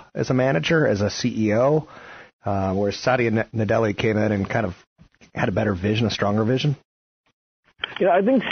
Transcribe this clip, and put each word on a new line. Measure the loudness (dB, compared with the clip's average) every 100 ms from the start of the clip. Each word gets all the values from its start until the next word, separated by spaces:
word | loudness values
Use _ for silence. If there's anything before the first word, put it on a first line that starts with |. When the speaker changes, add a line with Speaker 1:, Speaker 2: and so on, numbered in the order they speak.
| -8 -6
Speaker 1:
as | -2
a |
manager, | 0 2 0 0 2 2
as | 2
a | 0
C | -2 -4 0 0
E | 2
O, | 2 2 -2 -14 -20 -20 -20 _ -4
uh, | -2 0
where | 0 -2
Satya | -2 0 2 2
N-, | 0 -2
Nadella | -2 0 0 0 0
came | 0 0
in | 0
and | 0 -2
kind | -2 -4
of | -6 _ _ -20 _ -14 -4
had | -2
a |
better | 0 -2 0
vision, | 0 0 0
a |
stronger | 0 0 0
vision? | 0 0 0 -4 _ _ _ _ _ _ _ _ _ _ -10 -2
Speaker 2:
Yeah, | 2
I | 4
think | 4 2 0